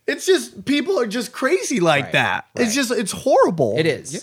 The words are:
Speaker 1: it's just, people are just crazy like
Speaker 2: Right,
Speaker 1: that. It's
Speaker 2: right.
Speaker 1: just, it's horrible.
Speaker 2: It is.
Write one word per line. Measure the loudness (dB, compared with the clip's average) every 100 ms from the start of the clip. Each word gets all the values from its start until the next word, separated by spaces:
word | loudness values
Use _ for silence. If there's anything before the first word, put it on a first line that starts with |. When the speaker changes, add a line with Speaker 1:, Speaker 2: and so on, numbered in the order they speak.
| -6
Speaker 1:
it's | -2 2
just, | 2 0 -8 -2
people | -2 0 0
are | 0
just | -4 -6
crazy | -4 0 0 0 0
like | 2 2 2
Speaker 2:
Right, |
Speaker 1:
that. | 0 0 -2 -4 -2
It's | 0
Speaker 2:
right. |
Speaker 1:
just, | 0 -2
it's | -2 -4
horrible. | -4 2 4 4 2 0 0
Speaker 2:
It | 0
is. | -2 -6 -12